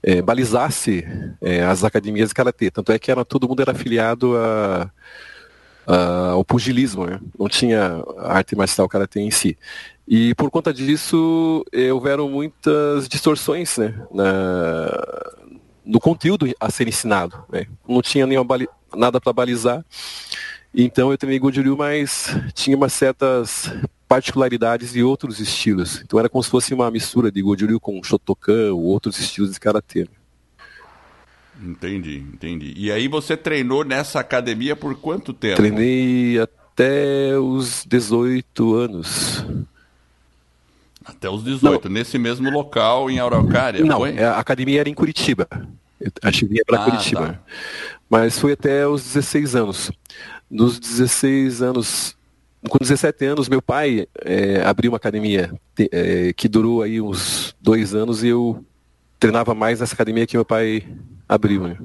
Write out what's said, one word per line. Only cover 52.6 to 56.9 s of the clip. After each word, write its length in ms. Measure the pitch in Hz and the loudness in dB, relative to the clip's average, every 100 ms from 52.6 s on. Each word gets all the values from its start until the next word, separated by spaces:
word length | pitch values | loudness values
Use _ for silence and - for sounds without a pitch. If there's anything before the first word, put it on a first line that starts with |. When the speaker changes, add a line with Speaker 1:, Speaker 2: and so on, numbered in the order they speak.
| - | 0
Speaker 1:
com 100 | 139 | 2
dezessete 440 | 127 139 156 - 135 | 4 2 2 0 -2
anos, 220 | 147 127 | 0 2
meu 120 | 131 | 0
pai, 460 | - 131 147 113 - - | 0 0 0 0 -4 -10
é, 400 | - 95 98 98 | -2 0 2 2
abriu 260 | 92 101 120 | 2 2 2
uma 40 | 113 | 0
academia, 560 | 110 107 107 98 87 85 _ | -2 -2 0 0 -2 -8 _
te-, 140 | - 107 | 0 0
é, 400 | 87 87 90 90 | 2 0 2 0
que 160 | - 113 | 0 2
durou 340 | 107 113 117 | 2 2 0
aí 180 | 107 | 0